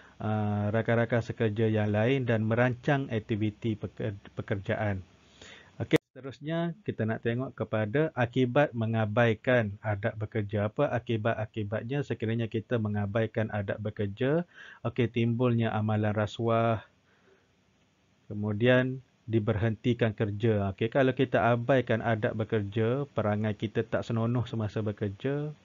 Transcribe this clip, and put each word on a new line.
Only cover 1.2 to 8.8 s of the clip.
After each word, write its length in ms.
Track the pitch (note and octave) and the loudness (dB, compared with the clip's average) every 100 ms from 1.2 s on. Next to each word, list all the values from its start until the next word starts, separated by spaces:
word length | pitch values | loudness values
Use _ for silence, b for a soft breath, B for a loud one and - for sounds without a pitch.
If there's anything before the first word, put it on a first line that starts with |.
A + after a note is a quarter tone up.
sekerja 480 | A2 A2+ A2+ G#2 A2 | -2 0 0 2 2
yang 240 | G#2+ G#2+ | 2 2
lain 320 | G#2 A2+ C3+ | 2 2 2
dan 240 | A#2+ A2+ A2 | 2 0 2
merancang 560 | A2+ B2+ A#2+ - C#3 C3+ | 2 2 0 0 0 0
aktiviti 640 | A2 - A2 G#2+ G#2 A#2 G#2+ | -4 -2 0 0 -2 -4 -4
peker-, 400 | G2+ - A2+ G2+ - | -6 -6 -6 -6 -10
pekerjaan. 720 | - - G2+ F#2 A2+ G#2+ F#2+ F2 - B B B B B - | -12 -6 -4 -2 -2 0 -2 -6 -20 B B B B B -8
Okey, 160 | A2+ D3 - | 0 0 0
seterusnya 640 | C3+ B2+ A#2+ D3 E3 E3+ D#3+ | -12 -14 -12 -6 -4 -4 -4
kita 240 | - - A2 | -6 -2 -2
nak 160 | A2 | -2
tengok 320 | A#2 A#2 C3 - | -2 -2 -4 -6
kepada 560 | A2 A2 G#2+ C#3 D#3 | -4 -2 0 0 0
akibat 640 | - A#2+ C3+ B2+ C3+ D3 | 0 0 2 2 4 2
mengabaikan 1040 | A#2 | 0